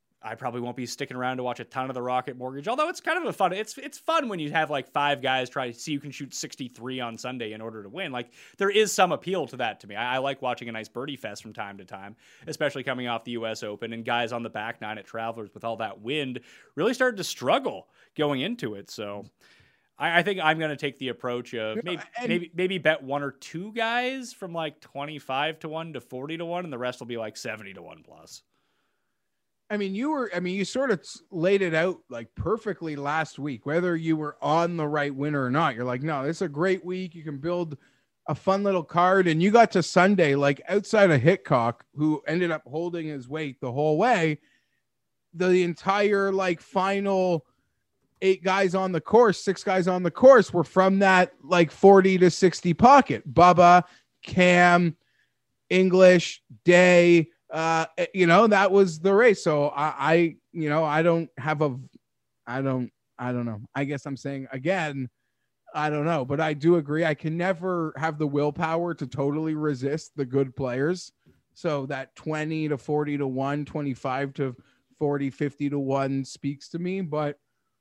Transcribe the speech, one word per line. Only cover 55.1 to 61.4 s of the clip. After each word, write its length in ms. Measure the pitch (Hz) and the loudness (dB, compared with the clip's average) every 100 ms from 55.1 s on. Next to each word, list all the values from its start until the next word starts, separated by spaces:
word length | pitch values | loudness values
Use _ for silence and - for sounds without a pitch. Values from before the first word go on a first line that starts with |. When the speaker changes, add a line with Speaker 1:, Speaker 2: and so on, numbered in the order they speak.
| _ _ _ _ _ - | _ _ _ _ _ -2
Speaker 2:
English, 720 | 185 185 185 185 180 - - - 110 - | 2 4 8 8 8 2 -10 -18 -4 4
Day, 640 | 180 180 175 175 170 160 _ - | 6 8 8 8 6 4 _ -12
uh, 360 | 160 160 160 160 - | -4 -2 -2 -2 -4
eh, 80 | 175 | -4
you 140 | 190 170 | 0 4
know, 200 | 175 226 | 6 6
that 240 | 202 196 | 6 4
was 280 | 196 196 156 | 4 4 2
the 140 | 185 | 2
race. 300 | 196 240 196 | 4 6 4
So 260 | 170 147 143 | 2 0 0
I, 240 | 139 151 139 | -2 -4 -2
I, 380 | 143 170 170 113 _ | 2 2 2 -2 _
you 160 | 165 151 | -6 -2
know, 140 | 151 | 0
I 180 | 156 151 | 0 2
don't 280 | 170 165 165 | 2 2 -2
have 240 | - | -6